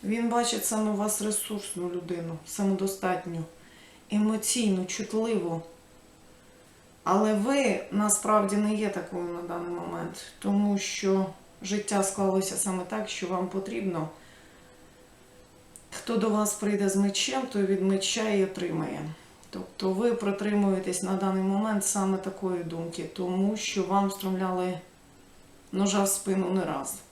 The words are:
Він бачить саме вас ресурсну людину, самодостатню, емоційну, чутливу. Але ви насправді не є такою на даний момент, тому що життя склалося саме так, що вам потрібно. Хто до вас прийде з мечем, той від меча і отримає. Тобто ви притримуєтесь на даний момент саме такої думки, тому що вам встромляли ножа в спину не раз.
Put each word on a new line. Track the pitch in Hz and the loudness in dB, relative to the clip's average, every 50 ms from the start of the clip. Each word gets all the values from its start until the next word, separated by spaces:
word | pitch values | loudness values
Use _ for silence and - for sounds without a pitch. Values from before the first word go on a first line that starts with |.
| - | -2
Він | 196 214 226 233 233 | -2 -2 0 0 2
бачить | 226 240 240 240 - 214 - | 2 2 2 2 0 -2 -2
саме | - 226 214 214 214 | 0 0 2 2 2
вас | 208 196 208 214 202 - 202 | 2 0 0 0 0 0 -2
ресурсну | 214 214 - - - 214 208 - - - 185 175 180 | -2 -2 -2 -4 -4 -6 -6 -6 -6 -6 -4 -4 -4
людину, | 175 180 170 165 180 170 170 165 165 160 - | -4 -4 -4 -4 -6 -6 -4 -6 -8 -8 -10
самодостатню, | - - - 202 196 196 180 190 190 190 - - 185 185 180 - 180 170 165 160 - - - - - - - - - - - - - | -12 -4 0 2 2 2 2 0 -2 -4 -2 -2 -2 -2 -2 -4 -6 -6 -6 -6 -8 -12 -20 -20 -20 -20 -20 -20 -20 -20 -20 -12 -2
емоційну, | 208 208 208 214 220 220 220 - - 247 233 208 190 185 185 | 0 2 2 2 2 0 0 -2 0 2 2 2 2 2 0
чутливу. | 185 - - 214 - - 220 220 233 226 196 170 170 165 165 165 - - - - - - - - - - - - - - - - - - - - - - - - - - - - | -4 -4 -6 -6 -2 -2 -2 0 2 0 0 0 -2 -4 -4 -6 -10 -18 -20 -20 -20 -20 -20 -20 -20 -20 -20 -20 -20 -20 -20 -20 -20 -20 -20 -20 -20 -20 -20 -20 -20 -20 -10 -2
Але | - 185 202 214 214 214 | 2 4 4 4 4 4
ви | 208 202 240 277 277 269 233 190 190 - - | 2 2 2 4 4 4 4 2 0 -2 -2
насправді | - 202 208 214 208 - - - 214 214 202 196 202 | 0 2 4 4 2 2 2 4 4 4 4 4 2
не | 208 214 208 214 | 2 2 2 2
є | 208 214 202 | 2 0 0
такою | - - 175 - - 180 175 | -2 -2 -6 -6 -6 -6 -6
на | 175 175 170 175 | -4 -6 -6 -6
даний | 175 180 175 175 175 | -6 -6 -6 -6 -6
момент, | 175 175 170 175 170 165 165 165 170 - - - - - | -6 -6 -6 -6 -6 -6 -6 -8 -8 -10 -14 -16 -16 -6
тому | - 196 202 202 208 208 202 196 | 0 2 4 4 4 4 4 2
що | - - - - - 196 190 190 190 190 - - - - - - - | 0 -2 -6 -2 2 4 4 4 2 0 -4 -12 -20 -20 -20 -12 -8
життя | 185 202 208 - - 214 196 - | -4 -4 -4 -2 0 0 2 2
склалося | - - - 196 190 190 190 190 - - | 0 0 0 2 2 2 2 0 0 -2
саме | - - 202 185 185 180 | -2 -2 0 0 -2 -4
так, | 180 214 214 214 196 | -4 -4 -6 -4 -4
що | - - - | -6 -6 -4
вам | 175 185 180 185 180 | -2 -2 -2 -2 -2
потрібно. | 185 190 190 196 220 - 202 190 175 165 156 156 - - - - - - - - - - - - - - - - - - - - - - - - - - - - - - - - - - - - | -2 -4 -6 -4 -6 -4 -2 -2 -2 -2 -4 -6 -8 -14 -20 -20 -20 -20 -20 -20 -20 -20 -20 -20 -20 -20 -20 -20 -20 -20 -20 -20 -20 -20 -20 -20 -20 -20 -20 -20 -20 -20 -20 -20 -20 -20 -20 -16
Хто | - - - - 233 | -14 -12 -6 -2 0
до | 220 190 226 | 2 2 2
вас | 208 208 214 208 - | 2 2 2 0 -2
прийде | - - 202 208 202 202 196 | -2 0 0 2 2 2 2
з | 190 | 4
мечем, | 196 196 202 196 - - - 262 262 254 240 - | 4 2 2 2 0 -2 0 0 -2 -4 -2 0
той | 208 196 | 0 2
від | 190 196 190 185 | 2 2 2 4
меча | 190 196 190 190 - - 226 220 220 | 2 2 2 2 0 0 0 0 2
і | 208 196 190 | 4 2 2
отримає. | 190 - - 180 175 160 160 160 - - 151 151 156 156 - - - - - - - | 2 0 -4 -4 -4 -2 -2 -4 -4 -6 -6 -8 -8 -10 -12 -16 -20 -20 -20 -20 -14
Тобто | - 190 185 - - - - 190 | -10 -10 -10 -10 -10 -4 -2 -2
ви | 190 190 226 240 233 | 0 2 2 2 2
притримуєтесь | 233 214 202 196 196 208 208 208 202 202 196 190 190 190 190 180 - - | 2 0 0 0 0 0 2 2 4 4 4 4 2 0 -2 -4 -2 -2
на | 185 190 | 0 0
даний | 185 190 190 190 190 190 | 0 2 2 2 2 2
момент | 190 196 196 214 220 214 208 202 | 2 2 2 2 2 0 0 0
саме | - - 202 196 190 196 190 | 0 0 0 2 2 2 0
такої | 190 190 190 - - 185 180 175 170 | -2 -6 -8 -4 -4 -2 -2 -2 -4
думки, | 165 165 165 165 170 165 - 170 | -6 -6 -6 -6 -6 -6 -8 -8
тому | 170 - - 185 180 180 185 190 202 214 | -8 -6 -6 -4 -2 0 2 2 2 2
що | 208 - - - 208 185 | 0 -4 -4 -2 0 0
вам | 175 190 196 196 196 | 2 4 4 4 2
встромляли | 190 - - 190 190 185 190 185 185 180 180 180 180 165 - - - - - - - - - - - - - - - - - - - | 0 -2 -4 -2 -2 0 0 0 0 0 0 -2 -2 -4 -8 -14 -20 -20 -20 -20 -20 -20 -20 -20 -20 -20 -20 -20 -20 -20 -18 -6 0
ножа | 185 196 196 190 202 196 | 0 2 2 4 4 2
в | 196 | 2
спину | - - - 202 190 190 185 175 | 2 -2 0 0 2 2 2 2
не | 185 190 175 | 2 0 0
раз. | 156 156 139 135 - - - - - | 0 -2 -4 -4 -6 -10 -10 -14 -20